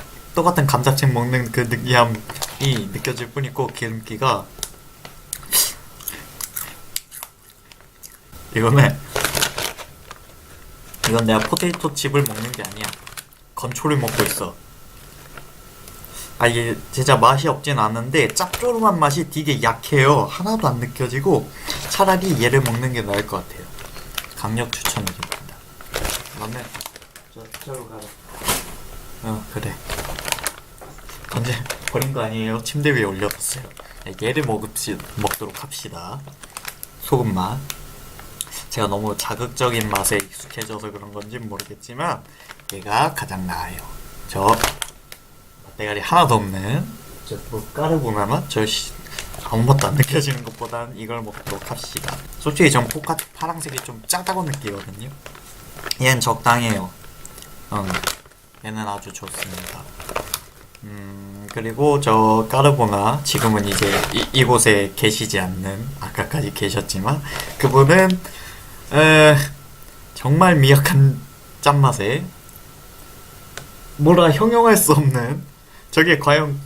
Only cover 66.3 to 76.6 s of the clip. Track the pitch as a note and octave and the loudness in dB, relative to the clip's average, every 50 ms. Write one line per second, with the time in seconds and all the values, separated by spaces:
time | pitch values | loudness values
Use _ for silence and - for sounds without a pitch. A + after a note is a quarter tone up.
66.3 | - D#3 A2+ G2+ - - G#2 G2 - G2 F#2 - - F#2+ F#2+ A#2+ D3 C#3+ - - | -2 -2 -2 -2 -4 -2 -2 -2 -2 -2 -4 -4 -4 -2 0 0 0 -2 -2 -6
67.3 | - - - - - - - C3+ C3 C#3 C#3 C#3 E3+ F#3+ F#3+ F#3 F#3 - - - | -8 -8 -8 -8 -2 0 2 6 8 8 8 10 8 8 8 6 4 0 -2 -10
68.3 | - - - - - - - - - - - - - D3 D#3 D#3 D#3 D3+ D3+ D3+ | -14 -16 -16 -16 -18 -18 -18 -18 -18 -18 -6 0 4 6 6 8 10 10 10 10
69.3 | D3 C#3+ C#3+ - - - - - - - - - - - - - - - - C3 | 8 6 4 -2 -6 -12 -18 -20 -20 -20 -20 -20 -20 -20 -20 -18 -10 -4 0 4
70.3 | D3 E3 F#3 F#3 E3+ D3 C3+ C3+ C#3 C#3 - - F#3 C3+ C#3 C3+ - - - - | 6 8 8 8 8 8 10 10 8 8 8 6 6 8 6 6 6 2 -6 -14
71.3 | - - - - - - - C#3+ C#3+ C#3+ C#3 B2+ A2 G#2 G2 G#2 B2+ D#3+ F#3 - | -18 -20 -20 -20 -6 0 2 4 6 6 6 4 4 2 0 0 0 -2 -4 -8
72.3 | - - - - - - - - - - - - - - - - - - - - | -12 -16 -20 -20 -20 -20 -20 -20 -20 -20 -20 -20 -20 -20 -20 -20 -20 -20 -20 -20
73.3 | - - - - - - - - - - - - - - D3 D#3+ F3 F3 E3+ D#3+ | -20 -20 -20 -16 -16 -16 -16 -16 -20 -20 -20 -12 -4 2 6 6 8 8 8 8
74.3 | C#3+ C#3+ G#3+ A3+ A#3 A#3 A#3 A3+ G#3+ F#3 - - C#3+ D3 D3 C3+ B2+ B2 A#2+ A#2+ | 6 6 4 4 6 6 8 8 8 6 6 6 6 6 6 4 2 2 0 -2
75.3 | D3 - - - - - - - - - - - - D#3+ D#3+ F3 D#3+ C#3 - D3 | -4 -6 -8 -14 -18 -20 -20 -20 -20 -20 -12 -2 2 4 6 6 4 4 4 4
76.3 | D3 D#3 D#3 C#3+ C#3 C#3 | 4 4 2 0 -4 -6